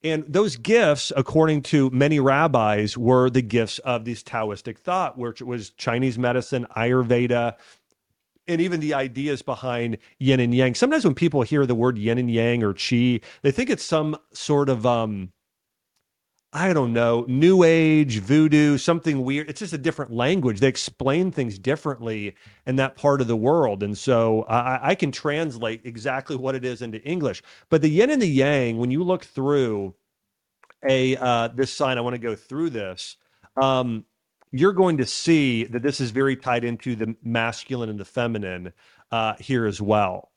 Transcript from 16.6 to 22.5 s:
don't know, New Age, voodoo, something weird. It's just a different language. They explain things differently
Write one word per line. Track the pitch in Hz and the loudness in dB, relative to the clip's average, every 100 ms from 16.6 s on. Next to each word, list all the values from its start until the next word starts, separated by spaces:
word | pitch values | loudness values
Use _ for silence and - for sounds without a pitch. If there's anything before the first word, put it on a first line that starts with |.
| 185 | 0
don't | 165 123 | 2 2
know, | 117 117 117 120 | 2 2 2 0
New | 127 165 190 | 2 4 6
Age, | 165 165 160 156 147 107 | 6 6 4 4 2 0
voodoo, | 95 147 156 151 151 143 | 2 4 6 6 4 2
something | - 170 165 139 | 0 0 0 -2
weird. | 127 139 151 | -2 -4 -6
It's | 143 | -10
just | 202 | -10
a | 156 | -4
different | 143 151 131 | -6 -6 -8
language. | 117 127 190 127 101 | -2 0 0 0 2
They | 135 | 2
explain | 127 - _ 123 151 185 | 2 -10 _ -2 0 -2
things | 151 120 98 | -2 -6 -4
differently | 110 156 156 127 117 110 104 - - | -4 -4 -4 -8 -6 -6 -8 -12 -20